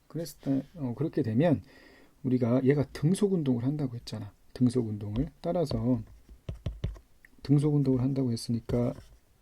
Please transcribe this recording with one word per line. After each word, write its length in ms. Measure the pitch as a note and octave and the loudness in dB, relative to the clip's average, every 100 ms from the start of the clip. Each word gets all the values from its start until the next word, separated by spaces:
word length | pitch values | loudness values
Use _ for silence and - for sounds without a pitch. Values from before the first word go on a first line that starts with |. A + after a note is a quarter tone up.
| _ | _
그래서, 280 | D3+ E3 - - C3+ - | -10 -10 -8 -4 -2 -4
어, 200 | - C3 A#2 | -8 -6 -4
그렇게 260 | E3 - | -4 -2
되면 400 | A#2+ A2 E3+ B2 - - - - - _ | 0 4 4 2 -2 -18 -20 -20 -20 _
우리가 400 | C3+ B2+ A#2 B2+ | -2 0 2 2
얘가 200 | B2+ D3 B2 | 4 4 2
등속 400 | - D3 F#3+ G3+ | 0 0 2 2
운동을 320 | F#3+ C#3 B2 | 0 0 0
한다고 300 | B2 D3+ C3+ | 0 -2 -4
했잖아. 380 | A#2+ - A2 G#2 - _ | -8 -10 -10 -10 -16 _
등속 360 | - B2+ B2 A2 | 0 2 2 -2
운동을. 420 | G#2+ G2+ G#2 E3 - | -4 -4 -4 -4 -4
따라서 600 | E3+ F3 D#3 A2+ A#2 B2 - - - - - - - - - - - _ - - | -4 -2 0 0 0 0 -2 -16 -20 -18 -14 -10 -10 -6 -8 -8 -18 _ -20 -8
등속 320 | - C#3+ D3+ | 2 4 4
운동을 260 | D3 C3+ C3 | 2 2 2
한다고 320 | C3 C3+ B2+ | 0 0 -2
했으니까 640 | A#2 - A2+ - B2 A#2+ - - - _ _ | -2 -2 -4 -2 -2 0 -4 -14 -20 _ _